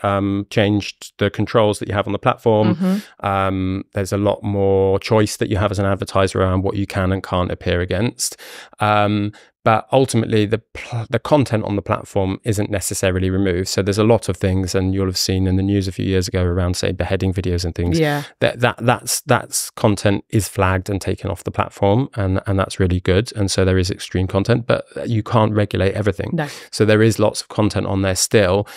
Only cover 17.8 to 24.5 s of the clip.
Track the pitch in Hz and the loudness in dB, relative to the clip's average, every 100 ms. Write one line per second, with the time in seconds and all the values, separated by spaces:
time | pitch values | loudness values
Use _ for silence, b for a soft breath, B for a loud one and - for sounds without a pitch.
17.8 | 87 165 151 143 143 - 127 120 120 - | 0 2 2 0 -4 -2 -2 2 0 0
18.8 | 117 120 - - - 120 - - - - | 0 0 -2 -6 0 0 0 -8 -8 0
19.8 | 113 101 107 98 - 110 92 - 92 95 | 0 2 0 0 0 -2 -2 -2 0 0
20.8 | 92 98 - 95 95 92 - 92 101 - | -2 -4 -4 -6 -6 -6 -6 -4 -4 0
21.8 | 98 107 139 - 98 92 - 95 95 - | 2 2 0 -2 -2 -2 0 -2 -2 0
22.8 | 92 90 - 92 120 - 98 - 92 92 | 0 2 2 0 0 -2 -2 2 2 4
23.8 | 90 - - 92 92 98 98 | 0 -4 -4 -2 0 0 2